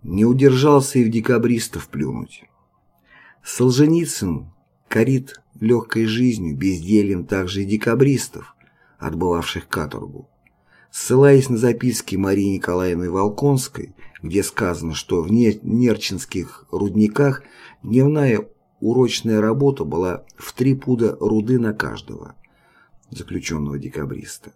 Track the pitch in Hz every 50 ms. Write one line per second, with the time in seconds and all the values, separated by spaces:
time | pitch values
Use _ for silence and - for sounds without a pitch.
0 | - 76 85 98 107 120 123 131 139 139 127 127 139 151 147 139 131 - - 131
1 | 120 110 113 117 110 - 127 117 117 117 120 113 110 - - 85 73 - - 69
2 | 73 67 - 58 - - - - _ _ _ _ _ _ _ _ _ _ _ _
3 | _ _ _ - - - _ _ _ - - - 120 131 123 131 147 151 160 170
4 | 165 147 - - 110 92 80 - - - _ _ _ _ _ _ _ _ - 110
5 | 117 131 135 131 131 - - - _ _ _ - 107 110 120 117 113 - - 113
6 | 113 110 107 117 127 127 117 107 92 82 73 65 90 95 95 85 80 90 107 107
7 | 101 101 98 90 85 - - 95 92 90 95 98 101 98 107 107 - 120 117 127
8 | 135 139 139 120 - - - - - - _ _ _ _ _ _ _ _ _ _
9 | - - 80 80 87 90 87 85 82 - - 95 - _ - 95 78 69 - 52
10 | 50 - - - - _ _ _ _ _ _ _ _ _ _ _ _ _ _ -
11 | - - 123 131 139 143 143 135 135 131 127 110 120 123 117 120 - 127 117 -
12 | - - - 95 95 95 98 98 101 101 98 92 - - 90 90 90 92 87 85
13 | 90 87 85 95 98 104 104 - 135 143 139 131 131 - _ - - - - _
14 | - - _ - - 78 82 101 95 - - - - 90 85 78 71 82 78 71
15 | - - - 87 80 87 107 117 120 110 101 - - - 104 117 123 120 107 -
16 | - - 98 90 - - - 95 85 - - - - _ - 92 101 101 87 107
17 | 107 104 107 - 143 143 131 - - - _ - - - - _ - - 113 127
18 | 135 143 151 151 143 131 110 104 - - _ _ _ _ _ _ - 107 117 127
19 | 127 117 110 - - 113 110 107 104 110 113 135 139 139 139 - - - - 82
20 | 90 90 - - - _ _ _ - - - - - 135 135 135 - - 127 113
21 | 117 104 - - - 107 110 107 104 113 131 123 117 110 104 107 - 65 57 55
22 | - - - - - - - - - _ _ _ _ _ _ _ _ _ _ -
23 | _ _ - - - - 90 90 73 - 85 78 73 73 71 71 67 - - -
24 | 73 67 64 62 - - - - - - _